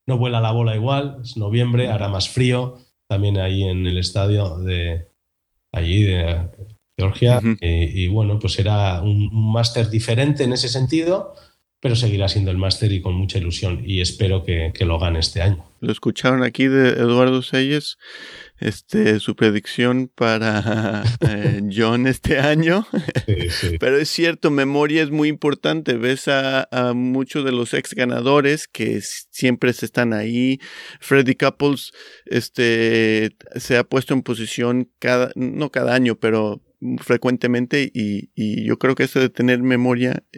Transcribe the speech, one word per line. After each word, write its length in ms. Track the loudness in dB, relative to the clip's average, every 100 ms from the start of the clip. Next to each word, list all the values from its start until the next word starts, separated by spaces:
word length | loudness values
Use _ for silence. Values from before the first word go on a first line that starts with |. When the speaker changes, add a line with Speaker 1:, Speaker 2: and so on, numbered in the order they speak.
| -4
Speaker 1:
no 140 | -2
vuela 200 | 0 0
la 120 | 0
bola 240 | 2 0 0
igual. 420 | 0 0 -2 -8
Es 120 | -10 -6
noviembre, 500 | -2 0 2 2 0
Speaker 2:
Ujú. 80 |
Speaker 1:
hará 160 | -2 -2
más 200 | -2 -2
frío. 480 | 0 0 0 -2 -10 _ _ -4
También 320 | 0 2 0
ahí 240 | 0 0
en 240 | 0 0 0
el 100 | -2
estadio 640 | -2 0 0 2 0 -4
de 480 | -4 -2 -2 -4 -8 _ _ _ _ _ _
allí 300 | -4 2 4
de 380 | 4 2 0 -2 -4 -10 -20 -20 _ -2
Georgia. 440 | -2 2 4 4
Speaker 2:
Ujú. 160 | 2 0
Speaker 1:
Eh, 320 | 0 2 0
y 160 | 0 0
bueno, 300 | 2 0 0
pues 160 | -2
será 480 | 0 2 2 2 0
un, 280 | 0 2 2
un 180 | 0 2
máster 380 | 2 0 0 0
diferente 540 | 0 0 2 2 2
en 100 | 0
ese 160 | 0 -2
sentido, 640 | -2 0 0 2 0 -4 -14 -20 _ _ _
pero 140 | -2 0
seguirá 320 | 2 0 0
siendo 220 | 0 0
el 60 | 0
máster 340 | 0 0 0
y 100 | 0
con 140 | -2 -2
mucha 240 | -2 -2
ilusión. 420 | -2 -4 -4 -4
Y 160 | -4 -2
espero 420 | -2 0 0 0
que, 280 | 0 -2 -2 -2
que 100 | 0
lo 140 | 0
gane 180 | 0 0
este 220 | -2 0
año. 240 | 0 -2 -6 _
Speaker 2:
Lo 100 | -6
escucharon 500 | -2 -2 0 0 2
aquí 240 | 0 0 2
de 220 | 4 4
Eduardo 520 | 4 2 4 4 2
Selles, 560 | 0 -2 0 -2 -4 -12 -18 -20 -18 -20 -20 -8
este, 600 | -6 -6 -4 0 2 2
su 160 | 0 0
predicción 720 | 2 2 -2 0 0 0 -2
para, 880 | -2 0 2 0 0 0 -2 -2 -2
<laughs> 180 | -2 0
eh, 400 | -2 0 0 0 -2
John 320 | 0 2 2 0
este 320 | 0 -2 0
año. 480 | 2 2 2 0 0 -4 -4 -4 -2
Speaker 1:
Sí, 240 | -2 -2
sí. 280 | -2 -4 -2
Speaker 2:
Pero 160 | 0 2
es 120 | 0
cierto, 420 | 0 0 0 0
memoria 500 | 2 2 2 2 2
es 60 | 0
muy 180 | 2 0
importante. 640 | 0 -2 -2 -2 -2 -2 0
Ves 320 | 0 0 0
a, 400 | 0 2 0 -2
a 240 | -2 0
muchos 520 | 0 0 -2 -2 -2 -2
de 80 |
los 200 | 0 0
ex 200 | -4 -4 -4
ganadores 720 | -2 0 2 2 2 0 -4
que 300 | -6 -4 -2
s-, 300 | -6 -12 -14
siempre 420 | -2 0 2 0
se 140 | 0 -4
están 260 | -2 0
ahí. 480 | 0 -2 0 0 0 -6 -18 -18 -18
Freddy 360 | 0 2 4 2
Couples, 580 | 0 0 0 0 -6 -18 -20 -20 -6
este, 1120 | -4 -4 0 0 2 2 2 2 2 0 -4 -14 -12
se 220 | 0 0
ha 80 | 2
puesto 280 | -2 0
en 80 | -2
posición 640 | -2 -6 -6 -2 0 0 -2 _
cada, 320 | 0 2 0 -2
no 360 | -6 -4 -4
cada 240 | -2 0 2
año, 200 | 2 0
pero 460 | 0 0 0 -6 -14 _ -8 -6
frecuentemente, 920 | 0 0 2 0 0 0 0 -2 -2
y, 360 | -2 -4 -4 -6 -6
y 280 | -4 -2 -2
yo 140 | 0
creo 160 | 0 0
que 80 |
eso 160 | 0 2
de 100 | 0
tener 320 | 2 2 2
memoria, 600 | 2 2 2 2 0 -2 -8